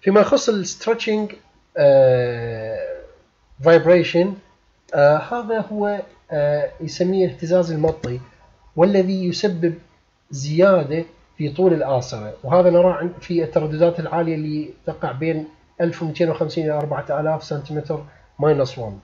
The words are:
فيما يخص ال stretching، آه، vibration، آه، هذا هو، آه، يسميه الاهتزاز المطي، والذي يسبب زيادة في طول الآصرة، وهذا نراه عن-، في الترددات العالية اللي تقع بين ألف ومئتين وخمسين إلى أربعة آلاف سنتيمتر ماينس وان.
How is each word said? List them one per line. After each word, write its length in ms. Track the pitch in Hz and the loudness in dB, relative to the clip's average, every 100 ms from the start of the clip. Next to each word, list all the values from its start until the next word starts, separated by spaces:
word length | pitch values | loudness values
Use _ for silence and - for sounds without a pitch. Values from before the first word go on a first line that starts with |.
فيما 200 | - 202 | 4 4
يخص 280 | 202 277 - | 4 2 0
ال 180 | 208 175 | -2 -4
stretching، 680 | - - 226 - 214 208 - _ _ _ 175 | -8 -4 -4 -2 -4 -4 -12 _ _ _ 2
آه، 1300 | 143 135 131 127 123 120 117 113 110 107 80 - - _ _ _ _ _ | 6 6 6 4 0 -4 -8 -8 -8 -8 -8 -12 -16 _ _ _ _ _
vibration، 640 | 143 165 156 180 - 170 185 196 _ _ _ _ _ | 4 6 6 4 4 0 0 -2 _ _ _ _ _
آه، 220 | 143 143 151 | 4 4 4
هذا 440 | - 240 220 220 | 0 -8 -4 -4
هو، 420 | - 214 208 202 - _ _ | -4 -4 -4 -4 -8 _ _
آه، 400 | 156 147 147 143 - | -2 0 0 -4 -8
يسميه 460 | 160 - 180 190 180 | -12 -4 -2 0 0
الاهتزاز 460 | - 165 180 170 | -2 0 0 0
المطي، 480 | 156 160 160 123 123 - _ _ _ _ - | 0 -2 -2 -8 -10 -12 _ _ _ _ 2
والذي 520 | 180 202 185 190 180 | 2 4 0 -2 -4
يسبب 460 | 175 208 170 170 165 _ _ _ _ _ | -2 -4 -2 -4 -4 _ _ _ _ _
زيادة 760 | 139 143 156 190 185 139 160 165 _ _ _ | -12 -6 2 4 4 0 -6 -8 _ _ _
في 100 | 151 | -8
طول 240 | 135 185 | 0 2
الآصرة، 640 | 160 135 131 123 110 107 - | 2 0 -2 -4 -12 -12 -12
وهذا 280 | 131 175 180 | 0 4 6
نراه 220 | 175 185 | 6 6
عن-، 280 | 180 175 175 | 2 -6 -10
في 240 | - 170 | -4 -4
الترددات 560 | 156 160 151 156 170 170 | 0 -2 -2 2 2 2
العالية 340 | 156 165 165 | -4 -2 -2
اللي 360 | 156 151 151 147 - - | -4 -4 -6 -8 -10 -12
تقع 260 | 156 - | -8 -8
بين 360 | 127 160 156 156 _ _ _ | -4 -4 -4 -6 _ _ _
ألف 220 | 170 165 | -4 -2
ومئتين 280 | 165 147 170 | -8 -2 -2
وخمسين 340 | 156 156 170 | 0 -4 -4
إلى 80 | 156 | -4
أربعة 480 | 151 147 143 143 147 | -4 -4 -6 -4 -4
آلاف 240 | 156 156 | -2 -4
سنتيمتر 600 | - 147 139 151 147 151 - _ _ _ | -6 -10 -6 -10 -6 -10 -10 _ _ _
ماينس 400 | 147 143 127 - | 2 2 0 -4
وان. 200 | 110 98 | -12 -14